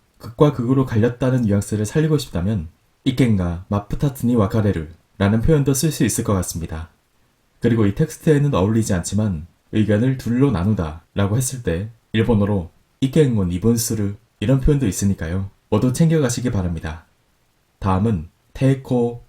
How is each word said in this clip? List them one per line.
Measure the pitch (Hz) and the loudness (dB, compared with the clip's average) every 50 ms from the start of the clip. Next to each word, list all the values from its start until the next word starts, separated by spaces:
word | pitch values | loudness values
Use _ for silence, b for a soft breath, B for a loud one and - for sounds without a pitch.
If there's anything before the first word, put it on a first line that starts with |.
| _ _ _ _ | _ _ _ _
극과 | - 107 - - 151 147 - | -18 -10 0 2 2 2 2
극으로 | - 117 120 135 135 135 | 0 -2 0 0 0 0
갈렸다는 | 131 - 107 110 123 123 - 139 127 131 127 | 0 0 0 0 0 0 0 -2 0 0 2
뉘앙스를 | 120 98 101 101 - - 110 104 107 | 2 2 2 0 0 -2 -2 -4 -2
살리고 | 101 - 156 156 151 156 | -2 0 0 0 2 0
싶다면 | 135 - - - 85 87 104 113 92 78 78 _ _ _ _ _ _ - | 0 -2 -4 -6 -4 -2 -2 -2 -4 -6 -8 _ _ _ _ _ _ -4
이켄가 | 139 131 - 135 117 107 95 87 87 85 87 95 | -4 0 2 2 2 2 2 0 -2 -4 -6 -6
마프타츠니 | - 104 101 - - - 123 147 143 127 - - 120 123 | -2 -2 -2 -2 -4 -4 -2 -2 -2 -2 -2 -2 0 2
와카레루 | 113 98 95 - 107 101 101 90 82 78 - - _ _ _ _ | 2 2 2 2 0 0 0 0 -2 -6 -10 -14 _ _ _ _
라는 | - 98 101 110 113 | 0 0 2 2 2
표현도 | 113 160 160 147 135 139 135 | 2 4 4 4 4 2 0
쓸 | - 165 156 | 0 0 -2
수 | 143 - 143 | 0 0 0
있을 | 101 - - 117 | 0 0 -2 -2
것 | - 101 | 0 0
같습니다. | 92 87 - - 87 82 - 82 80 82 - _ _ _ _ _ _ _ _ _ _ _ _ _ - | 0 -2 -4 -6 -8 -8 -8 -8 -10 -10 -12 _ _ _ _ _ _ _ _ _ _ _ _ _ -2
그리고 | - 120 117 117 104 | 0 2 2 4 2
이 | 101 104 | 2 2
텍스트에는 | - 160 - - - - 165 151 139 143 143 120 | 0 -2 -2 -2 -4 0 2 2 4 2 2 2
어울리지 | 85 92 104 110 113 107 - 101 | 2 2 2 2 0 0 0 -2
않지만 | 85 82 - 98 104 110 107 87 76 82 - _ _ _ - | -2 -2 -2 -2 -2 0 0 -2 -4 -8 -12 _ _ _ -4
의견을 | - 107 104 104 104 104 123 135 135 | -2 0 2 2 2 2 2 0 -2
둘로 | 131 - 113 120 - 143 143 | -2 -2 -2 0 2 2 2
나누다 | - 85 90 107 107 90 82 78 80 - _ _ - | 2 0 0 0 0 0 -2 -6 -6 -12 _ _ -4
라고 | 98 101 95 104 | -2 0 0 0
했을 | 135 131 - 135 127 - | -2 -2 -4 -6 -6 -4
때 | 90 82 87 104 113 - _ _ - | -4 -4 -4 -4 -8 -12 _ _ -6
일본어로 | - 110 113 - 113 101 101 95 104 92 82 - _ _ _ _ _ - | -2 0 2 2 4 2 2 2 0 -2 -4 -6 _ _ _ _ _ -4
이켄 | 135 131 - 160 151 131 117 104 95 87 | -4 0 4 4 4 4 2 0 0 0
이분스루 | 87 87 98 113 120 113 - - 117 107 101 101 101 - _ _ _ - | -2 0 2 2 2 2 0 -4 -4 -2 -4 -4 -6 -10 _ _ _ -6
이런 | 104 110 135 135 | 0 0 2 2
표현도 | 131 156 147 139 127 | 4 2 2 2 0
있으니까요. | 98 - - 101 101 95 - 82 80 90 95 98 98 _ _ _ - | -2 -2 0 0 0 0 -2 -4 -6 -4 -6 -6 -8 _ _ _ -2
모두 | 104 107 127 127 127 | 0 0 2 0 2
챙겨가시기 | - 165 160 165 156 139 117 - 113 113 - | 2 2 4 4 2 0 0 -2 -2 -4 -2
바랍니다. | - 98 90 85 82 80 - - 80 82 - _ _ _ _ _ _ _ _ _ _ _ _ _ _ - | -2 -2 -2 -2 -4 -6 -8 -10 -12 -12 -16 _ _ _ _ _ _ _ _ _ _ _ _ _ _ -6
다음은 | - 98 92 92 107 117 110 82 78 - _ _ _ _ - | -2 0 0 2 0 0 0 -2 -6 -10 _ _ _ _ -6
테이코, | - 131 135 135 131 - - 127 120 117 120 120 - - | 0 2 2 2 0 -2 -2 0 0 0 -2 -4 -8 -16